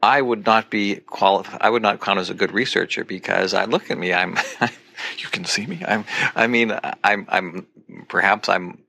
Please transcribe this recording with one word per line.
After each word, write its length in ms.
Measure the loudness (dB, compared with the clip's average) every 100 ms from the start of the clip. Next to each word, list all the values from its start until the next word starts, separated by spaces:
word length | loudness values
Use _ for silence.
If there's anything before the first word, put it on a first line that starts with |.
I 200 | 4 4
would 240 | 2 0 2
not 240 | 2 2
be 280 | -2 -2 -4 -8
qualif-, 500 | 2 4 4 0 0
I 80 | 2
would 120 | 4
not 200 | 2 0
count 180 | 0 0
as 100 | 0
a 40 |
good 180 | -2 -2
researcher 540 | 0 0 0 0 -4 -6
because 480 | -8 -2 0 2
I, 100 | 0 0
look 240 | -2 -2
at 80 | -4
me, 160 | 0
I'm, 220 | 0 0 -2 -6 -2
<laughs> 580 | -4 -4 _ -12 -12 -10
you 100 | -8
can 140 | -8 -4
see 200 | -4 -4
me. 160 | -8 -2
I'm, 160 | -2 -2 -4 -2 2
I 120 | 2
mean, 300 | 4 2 0 -4 -2
I'm, 220 | 0 0 0
I'm, 380 | -2 0 -8 -12 _ _ -20 -6
perhaps 400 | 2 4 4 2
I'm 300 | 0 -2 -14